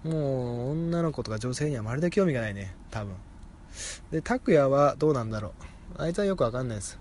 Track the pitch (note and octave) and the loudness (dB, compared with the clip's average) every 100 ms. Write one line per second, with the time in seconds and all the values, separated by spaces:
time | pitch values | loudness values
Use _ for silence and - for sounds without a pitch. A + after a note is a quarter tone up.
0 | D#3+ D#3+ C#3 C3 B2 A#2+ B2+ D#3 E3+ E3+ | -2 0 0 0 -2 -4 -2 -2 0 0
1 | E3 C3+ A2 G#2+ B2 B2+ D3+ C3 G#2+ B2+ | 0 -2 -4 -4 -4 -2 -2 -2 -4 0
2 | F3 G3+ F#3 C3 G#2+ G2 F#2+ - - A2+ | 2 4 2 2 -2 -6 -10 -12 -10 -8
3 | G#2 F#2+ - - - - - - - - | -8 -10 -14 -18 -18 -18 -16 -12 -12 -12
4 | - D#3+ - B3+ - D#3+ C3+ C#3 C#3+ C#3+ | -6 -4 0 0 6 6 8 6 6 6
5 | D3+ C3+ A2 G#2+ G#2 - - - - - | 2 4 0 -4 -6 -10 -16 -16 -16 -6
6 | D#3 F3+ G3+ F#3 A#2+ B2 B2+ G#2+ - - | -4 0 0 2 0 0 -4 -6 -8 -12